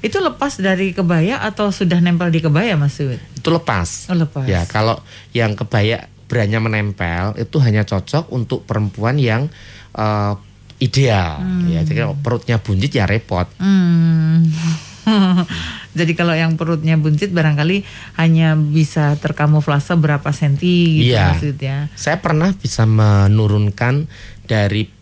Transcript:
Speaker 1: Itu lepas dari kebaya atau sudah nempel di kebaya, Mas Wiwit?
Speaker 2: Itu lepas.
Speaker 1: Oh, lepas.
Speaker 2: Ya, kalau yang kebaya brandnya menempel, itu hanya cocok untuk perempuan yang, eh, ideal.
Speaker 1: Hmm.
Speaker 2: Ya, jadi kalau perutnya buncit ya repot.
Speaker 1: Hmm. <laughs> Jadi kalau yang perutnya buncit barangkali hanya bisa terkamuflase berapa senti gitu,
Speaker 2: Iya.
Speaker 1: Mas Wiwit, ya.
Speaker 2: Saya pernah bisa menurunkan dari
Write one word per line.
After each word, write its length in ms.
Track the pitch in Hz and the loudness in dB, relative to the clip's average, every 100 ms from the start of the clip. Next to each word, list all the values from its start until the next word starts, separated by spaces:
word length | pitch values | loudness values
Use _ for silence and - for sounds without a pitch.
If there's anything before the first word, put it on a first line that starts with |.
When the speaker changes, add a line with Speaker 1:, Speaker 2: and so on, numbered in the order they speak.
Speaker 1:
Itu 160 | 226 392 | -2 0
lepas 340 | 349 - 277 277 | -2 -2 -6 -2
dari 340 | 190 185 190 | -2 0 -2
kebaya 480 | 180 175 170 170 269 | 0 0 2 2 0
atau 300 | 214 202 208 | -6 -2 -2
sudah 260 | 190 185 175 | 0 2 2
nempel 300 | 175 170 175 | 2 0 0
di 100 | 165 | 0
kebaya, 360 | 160 147 226 170 | 2 0 2 0
Mas 180 | 143 | 0
Wiwit? 300 | - 143 117 - | -2 -6 -6 -10
Speaker 2:
Itu 160 | - - | -6 -2
lepas. 560 | 170 - 104 85 - - | 0 0 -2 -2 -6 -4
Speaker 1:
Oh, 100 | 175 | -2
lepas. 260 | 156 147 | -2 -2
Speaker 2:
Ya, 200 | 131 92 85 | -2 -2 -2
kalau 340 | 107 110 113 - - - | 0 0 -2 -8 -20 -8
yang 240 | 117 113 104 | -2 -2 -2
kebaya 500 | 107 113 107 117 - - | -2 0 0 -2 -8 -20
brandnya 360 | - 123 104 110 | -6 -2 0 0
menempel, 720 | 110 107 104 98 87 85 98 107 | 0 -2 -4 -4 -4 -2 -4 -4
itu 200 | 117 156 | -4 0
hanya 240 | 123 107 | 2 2
cocok 460 | 104 98 - 147 170 | 0 -4 -2 -4 -4
untuk 340 | 123 113 131 | -6 -4 -6
perempuan 520 | - 120 104 101 110 143 | -4 -2 -2 -2 -2 0
yang, 320 | 123 110 151 - - - - | 0 0 -2 -8 -20 -20 -16
eh, 420 | - 107 104 104 101 - - - - | -4 -2 0 -2 -4 -10 -20 -20 -4
ideal. 640 | - - 135 104 85 76 | -2 2 2 2 0 -4
Speaker 1:
Hmm. 260 | 185 180 175 | -4 -2 0
Speaker 2:
Ya, 160 | 165 | 0
jadi 220 | 156 151 | 0 0
kalau 120 | 107 143 | -2 -2
perutnya 420 | 139 120 - 117 | -4 -4 -2 -2
buncit 340 | 113 95 120 | 0 -2 0
ya 140 | 127 95 | 0 0
repot. 420 | 110 - 90 90 - | -2 -2 -4 -4 -2
Speaker 1:
Hmm. 880 | 190 196 175 170 165 160 160 165 165 156 165 160 - - | 2 2 4 2 4 2 2 4 2 0 -4 -4 -8 -6
<laughs> 400 | - 214 190 180 170 - - - - | 0 2 4 2 0 -6 -10 -12 -10
Jadi 180 | - 170 | -4 -2
kalau 180 | 170 170 | 0 0
yang 240 | 160 165 160 | 0 0 -2
perutnya 400 | 156 165 156 160 | -2 -2 0 2
buncit 340 | 156 151 202 | 2 0 0
barangkali 540 | 175 156 147 151 196 196 - - - | 0 0 2 0 -2 -4 -16 -14 0
hanya 400 | 165 165 160 156 | 2 4 4 2
bisa 580 | 147 156 151 - 147 147 | 2 2 0 0 0 0
terkamuflase 800 | 156 147 151 151 147 143 - | -4 -2 2 2 2 -2 0
berapa 320 | 175 151 147 147 | 0 2 0 -2
senti 680 | 143 151 139 180 180 170 160 | -2 0 0 2 2 4 4
gitu, 120 | 117 | 2
Speaker 2:
Iya. 120 | 117 147 | 4 4
Speaker 1:
Mas 120 | 147 | 2
Wiwit, 180 | 147 139 | -2 -4
ya. 160 | 135 139 147 | -6 -6 -6
Speaker 2:
Saya 240 | - - 170 | -6 -4 -2
pernah 320 | 175 156 175 | 0 0 0
bisa 320 | 190 - - | -2 -6 0
menurunkan 1200 | 110 110 107 101 98 107 107 104 104 98 120 139 165 - - - | 2 4 4 4 4 4 4 2 0 0 0 0 -2 -10 -20 -20
dari 440 | - 110 101 101 110 - | -4 0 0 0 -4 -8